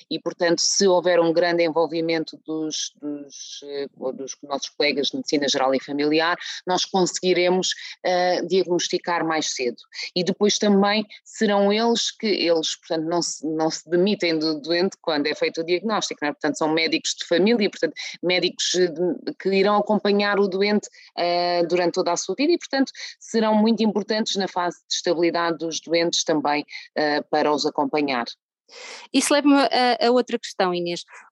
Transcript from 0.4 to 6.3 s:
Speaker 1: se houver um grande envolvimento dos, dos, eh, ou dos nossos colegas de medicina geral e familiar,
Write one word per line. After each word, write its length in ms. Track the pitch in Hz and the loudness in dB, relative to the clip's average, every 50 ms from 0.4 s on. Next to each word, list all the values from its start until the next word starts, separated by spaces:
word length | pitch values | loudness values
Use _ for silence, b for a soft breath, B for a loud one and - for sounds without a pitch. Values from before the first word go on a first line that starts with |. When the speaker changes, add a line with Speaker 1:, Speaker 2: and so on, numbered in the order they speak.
| 175 170 170 165 | 0 0 2 2
Speaker 1:
se 280 | - - - 190 202 | 0 0 0 2 4
houver 320 | 185 180 175 165 180 175 175 | 4 4 4 4 4 4 4
um 140 | 170 165 160 | 4 4 2
grande 300 | 170 175 170 170 170 170 | 2 2 2 2 2 0
envolvimento 760 | 160 147 165 165 151 170 165 165 165 165 160 156 - 151 - _ | 2 2 0 0 0 0 -2 -2 0 -2 -2 -2 -6 -10 -14 _
dos, 480 | 160 156 156 156 156 147 - - - - _ | -8 -6 -6 -4 -6 -6 -6 -8 -10 -10 _
dos, 600 | 143 147 147 143 143 139 - - - - - - 143 | -10 -10 -10 -10 -12 -16 -18 -18 -18 -16 -16 -16 -12
eh, 240 | 143 143 139 139 135 - | -10 -8 -8 -8 -10 -10
ou 160 | - 123 131 120 | -8 -8 -8 -6
dos 240 | 135 135 123 - - 143 | -8 -10 -12 -12 -14 -8
nossos 260 | 143 139 131 - - | -6 -6 -6 -6 -8
colegas 380 | - - 147 147 - 143 131 | -4 -2 0 0 0 0 -2
de 100 | - - | -2 -4
medicina 300 | 131 - - 156 143 143 131 | -6 -4 -2 -2 0 0 0
geral 240 | 139 135 131 135 135 | 0 0 2 2 0
e 100 | 127 - | 0 -2
familiar, 540 | 147 139 143 147 151 156 160 160 170 | -4 -4 -2 0 2 2 2 2 0